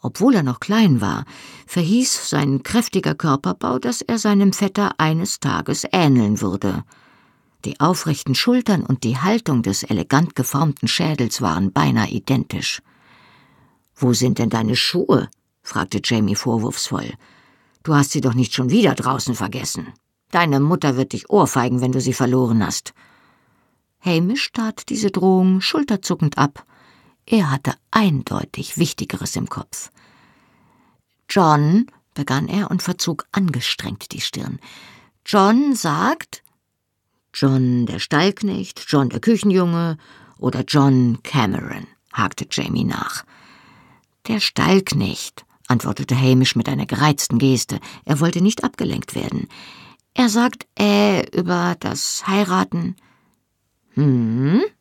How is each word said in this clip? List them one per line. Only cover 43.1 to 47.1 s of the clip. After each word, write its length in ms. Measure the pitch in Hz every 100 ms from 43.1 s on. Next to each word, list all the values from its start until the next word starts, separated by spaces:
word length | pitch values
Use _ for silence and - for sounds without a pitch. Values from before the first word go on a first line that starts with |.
| - - _ - - _ - _ _ _ _ -
„Der 120 | 220
Stallknecht“, 1040 | - - 151 190 190 147 - - - - _ _ _
antwortete 480 | 120 - - - 127
Hamish 400 | 131 127 131 117
mit 140 | -
einer 160 | 135 143
gereizten 540 | 117 147